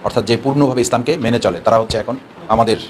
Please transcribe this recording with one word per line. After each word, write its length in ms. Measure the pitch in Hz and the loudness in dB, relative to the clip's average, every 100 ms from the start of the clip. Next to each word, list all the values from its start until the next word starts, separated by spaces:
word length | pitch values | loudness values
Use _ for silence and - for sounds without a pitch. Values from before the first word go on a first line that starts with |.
অর্থাৎ 200 | 104 120 | 0 -2
যে 120 | 104 113 | 0 0
পূর্ণভাবে 440 | 135 139 139 123 | 0 2 2 2
ইসলামকে 360 | 120 123 123 165 | 0 0 0 -2
মেনে 220 | 113 117 | 0 2
চলে, 220 | 104 87 | 0 0
তারা 140 | 107 113 | 2 2
হচ্ছে 200 | 110 107 | 2 -4
এখন 180 | 101 131 - - 170 | -4 -8 -12 -18 -2
আমাদের 280 | 110 113 104 | 2 2 0